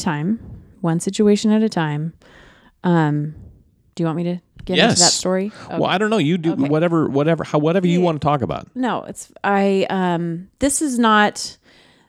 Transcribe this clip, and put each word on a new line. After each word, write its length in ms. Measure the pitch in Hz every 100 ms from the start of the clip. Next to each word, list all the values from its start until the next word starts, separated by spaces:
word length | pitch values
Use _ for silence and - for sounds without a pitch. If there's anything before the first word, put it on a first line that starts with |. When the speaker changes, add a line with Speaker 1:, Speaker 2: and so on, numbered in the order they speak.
Speaker 1:
time, 360 | - 147 160 226 - - - -
one 180 | 170 165
situation 520 | 185 196 208 208 220
at 120 | 214
a 60 | 220
time. 440 | 185 156 147 160 - _ - - - _ _
Um, 520 | 180 170 156 147 151 156 - - _ _ _ -
do 80 |
you 20 | 165
want 120 | 160
me 60 | 175
to 160 | 175 - - -
get 120 | 180
into 120 | 220
that 60 | -
Speaker 2:
Yes. 140 | 170 -
Speaker 1:
story? 360 | 180 185 196 - -
Speaker 2:
Well, 140 | - -
Speaker 1:
Okay. 0 |
Speaker 2:
I 120 | 175
don't 120 | 214
know. 60 | 220
You 200 | 147 180
do 160 | 160
Speaker 1:
Okay. 140 | 160 139
Speaker 2:
whatever, 400 | 156 170 165 139
whatever, 340 | 139 147 160
how, 140 | - 151
whatever 280 | 151 180 180
you 120 | 175
Speaker 1:
Yeah. 60 | 180
Speaker 2:
wanna 140 | 156
talk 220 | 151 147
about. 240 | 101 64 - -
Speaker 1:
No, 280 | 254 165 -
it's, 240 | - - -
I, 420 | - 202 196 190 190
um, 600 | 190 180 170 170 165 185 -
this 220 | 277 277
is 180 | 302 240
not, 580 | 233 214 208 - - - _ _ _ _